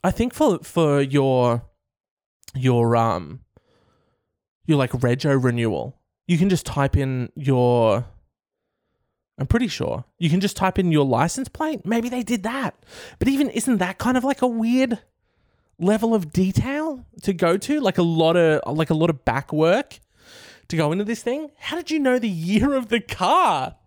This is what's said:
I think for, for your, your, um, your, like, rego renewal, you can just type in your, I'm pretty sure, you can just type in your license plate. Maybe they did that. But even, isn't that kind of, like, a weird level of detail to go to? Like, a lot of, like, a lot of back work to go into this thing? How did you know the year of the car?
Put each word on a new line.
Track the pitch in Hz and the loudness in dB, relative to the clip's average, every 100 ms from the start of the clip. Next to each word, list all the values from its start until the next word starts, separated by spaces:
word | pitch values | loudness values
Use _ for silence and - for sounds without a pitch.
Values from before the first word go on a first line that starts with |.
I | 185 | -2
think | - 240 | -2 -4
for, | - 311 185 | 0 0 0
for | - - 160 143 | -2 0 2 2
your, | 135 131 135 127 123 120 - _ _ _ _ _ _ _ - 131 | 2 2 2 2 2 0 -6 _ _ _ _ _ _ _ -14 -2
your, | 127 120 117 117 | 2 2 2 2
um, | 113 87 78 120 _ _ _ _ _ _ _ _ _ _ _ _ - | 2 -2 -8 -16 _ _ _ _ _ _ _ _ _ _ _ _ 0
your, | 151 | 0
like, | 131 | 0
rego | 127 123 127 151 135 | 0 0 0 2 2
renewal, | 127 120 113 85 60 - _ _ - | 2 0 -2 -4 -8 -12 _ _ -2
you | 170 | 2
can | 190 | 2
just | 180 - | 0 -2
type | 147 139 - | -2 0 0
in | 135 127 123 - | 0 -4 -6 -6
your, | 139 131 123 123 113 104 120 - _ _ _ _ _ _ _ _ _ _ _ - | 0 2 4 4 2 2 -2 -16 _ _ _ _ _ _ _ _ _ _ _ -10
I'm | 139 | -2
pretty | 233 240 | 0 0
sure, | - - - - _ | -4 -6 -6 -10 _
you | 170 | 0
can | 175 | 0
just | 196 - | 0 -2
type | 190 180 | -2 0
in | 180 | 2
your | 151 | 2
license | 139 120 165 - 269 | 2 0 0 -4 -10
plate. | - 311 294 - | -6 -6 -4 -4
Maybe | 233 233 | -4 -2
they | 247 | -6
did | 233 233 | -4 -4
that. | 196 262 247 - _ - - - | -4 -6 -8 -8 _ -20 -20 -4
But | 254 | 0
even, | 277 285 | 0 0
isn't | - 262 220 | -2 -2 0
that | 180 190 | -2 -2
kind | 240 254 | 0 0
of, | |
like, | 254 269 | 0 -2
a | 254 | -2
weird | 233 226 247 262 233 _ _ _ _ _ _ _ _ | 0 0 0 0 -2 _ _ _ _ _ _ _ _
level | 175 214 233 | 0 2 2
of | 220 160 | 0 0
detail | 180 190 - 254 285 311 262 - - | 0 2 0 -2 -4 -4 -8 -14 -8
to | - | -6
go | 180 170 185 | 0 2 0
to? | - 302 | 0 0
Like, | 233 185 | 0 2
a | |
lot | 170 165 160 175 | 2 4 4 4
of, | 160 151 - 156 | 4 2 0 -2
like, | 160 | 0
a | |
lot | 156 165 | 2 2
of | 147 - | 0 -2
back | 120 - | -4 -4
work | 151 160 208 - - _ _ - - - - _ | 0 2 2 -2 -14 _ _ -20 -20 -20 -20 _
to | 165 | -2
go | 151 | 0
into | 180 | 0
this | 208 233 | -2 -4
thing? | - 269 302 _ | -4 -6 -8 _
How | - 320 | -8 -8
did | - | -4
you | 311 | -2
know | 269 254 | 0 0
the | 226 | -2
year | 175 165 214 262 269 | -4 0 2 2 0
of | 233 | -2
the | 233 | -4
car? | - - 185 330 330 156 131 - | -4 -4 0 2 2 0 -4 -10